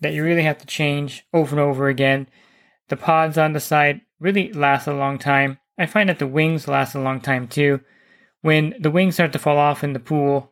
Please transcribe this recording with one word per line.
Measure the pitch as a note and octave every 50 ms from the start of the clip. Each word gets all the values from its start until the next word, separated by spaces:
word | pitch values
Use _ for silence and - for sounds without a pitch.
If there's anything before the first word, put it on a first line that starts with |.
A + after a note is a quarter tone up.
that | D3+ D3+ D#3
you | D3+ D#3
really | E3 E3+ E3+ D#3
have | D#3 D3 -
to | -
change | - - - D#3+ D3 C#3+ C#3+ D3 C3+ - - - _ -
over | E3+ D#3 C3 D3
and | D3
over | D3 C#3+ C#3 C3 C#3 C#3
again. | C3+ B2+ C#3 C3+ C3+ C#3 C3+ - _ _ _ _ _ _ _ _ _ _ _ -
The | - -
pods | - - D#3+ D#3+ D#3+ D#3+ D3 D#3+
on | D#3 D#3 D3+
the | D3+
side | - - D#3+ D3+ D3 D3 - - - _ _ -
really | D#3+ F#3 G3 G3+ F3+ -
last | A3 D3 C#3+ C#3 C#3 C3+ - D3
a | C#3+
long | C#3 C#3 C#3 C#3 C3+
time. | - C#3+ C#3 C#3 C#3 C3+ C3+ - _ _ _ -
I | F3
find | D#3 - G#3+ G#3 F#3+
that | E3+ -
the | D3 C3
wings | C3 D#3 D#3 D#3+ E3 D3+ - C#3+
last | C#3 C3+ C3+ B2+ -
a | C#3
long | C3 C3 C3 B2+
time | - C#3 C3+ B2+ B2+ B2
too. | - D3+ D3 C#3+ C#3 C3+ - _ _ _ _ _ _ _ _ _ _ _
When | - D#3 D#3 D#3 D3+ D#3 - B3
the | D#3+ D#3
wings | D3+ F3+ F#3+ F#3 E3+
start | - F3 D#3 -
to | -
fall | - D3+ D3 D3
off | D3 D3 C#3+ - D3+
in | C#3+ C3+
the | C3
pool, | - - D#3 D3 C#3+ C#3 C#3 C#3 C3+ -